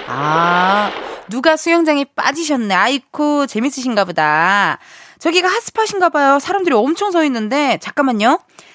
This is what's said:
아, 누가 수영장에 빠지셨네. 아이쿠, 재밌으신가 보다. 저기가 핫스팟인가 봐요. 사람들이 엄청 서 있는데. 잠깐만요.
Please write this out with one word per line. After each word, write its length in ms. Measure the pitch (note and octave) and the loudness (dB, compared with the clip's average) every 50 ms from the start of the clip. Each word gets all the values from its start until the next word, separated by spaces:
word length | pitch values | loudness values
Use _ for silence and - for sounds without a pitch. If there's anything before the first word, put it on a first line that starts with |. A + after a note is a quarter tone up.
| - | -10
아, 840 | - A#2+ C3 C#3+ D3+ D#3 E3 E3+ F3 F3 F3+ F3+ F#3+ G3 G#3 G#3 G3 - - - - - - - - | -8 -6 -4 -2 0 2 2 2 2 2 2 2 2 2 2 0 -2 -6 -10 -12 -12 -14 -16 -12 -8
누가 260 | G#3 C4 B3 E4 D#4 | -8 0 2 2 2
수영장에 480 | D#4 - E4+ E4+ E4+ E4 D#4 D4 C#4 C#4 - _ | 2 0 0 2 2 2 2 2 0 -2 -4 _
빠지셨네. 580 | - - C4 C#4 D#4+ E4 D4+ D4 B3 A3+ G3+ F#3+ | -2 -2 -2 -2 -2 -2 -2 -2 -2 0 0 2
아이쿠, 720 | F3+ G3+ A#3+ C#4 B3+ - _ - - D4+ D4 D4 C#4+ C#4 | 2 2 2 0 -2 -6 _ -4 -2 0 0 2 0 0
재밌으신가 580 | - - G#3+ A#3+ C#4+ - C4+ B3 B3+ A3+ G#3 F#3+ | -2 -2 -2 -2 -2 -4 -4 -6 -2 0 0 0
보다. 720 | F3 E3+ D#3+ D#3 D3+ D3+ D#3 E3 F#3 G3 G3+ F#3+ D#3+ - - - - - - - - - _ | 0 0 0 0 2 2 2 2 2 2 2 0 0 -2 -6 -10 -18 -20 -20 -20 -20 -20 _
저기가 280 | - E4 E4 F4+ F4 | -4 0 0 2 0
핫스팟인가 640 | F4+ F#4+ A#4 - - - - A4 G#4 G#4+ G4 F4+ E4+ | 0 -2 -2 -4 -4 -4 -4 -4 -2 0 0 0 0
봐요. 300 | E4+ D4 C#4+ C#4 C#4 C#4+ | 2 2 2 4 2 2
사람들이 340 | - - F#4+ G4+ F#4 F4 C4 | 0 -2 -4 -2 0 2 2
엄청 360 | G#3 A3+ C#4 E4 - G4+ G#4 | 2 2 0 -2 -2 -2 -2
서 120 | F4 E4+ D#4 | 0 0 0
있는데. 520 | D4 B3 A3+ G#3+ G#3 B3+ D4 D4 C4 G#3+ - | 0 -2 -4 -4 -2 -2 0 0 0 -2 -2
잠깐만요. 580 | - - - - C#4+ C4 A#3+ G#3 G#3 A#3+ D4+ F#4+ - _ _ - - - - | -6 -6 -2 0 0 0 0 2 2 2 2 0 -2 _ _ -20 -20 -20 -20